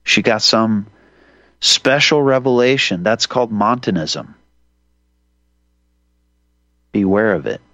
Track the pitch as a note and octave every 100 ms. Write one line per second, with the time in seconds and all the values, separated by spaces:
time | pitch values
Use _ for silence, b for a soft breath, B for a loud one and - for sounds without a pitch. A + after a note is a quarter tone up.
0 | - - G#2+ A2 - A2+ A2+ G#2+ G2+ b
1 | b b b b b b - - C3+ C#3+
2 | C#3+ D3+ C#3 C3 B2+ B2 B2 C3+ - F#2
3 | F2+ A2+ - B2+ A#2+ G#2+ G#2 B2 B2 F#2
4 | D#2 D2 - - _ _ _ _ _ _
5 | _ _ _ _ _ _ _ _ _ _
6 | _ _ _ _ _ _ _ _ _ G#2
7 | G2 G2 A2 F2+ C#2+ - _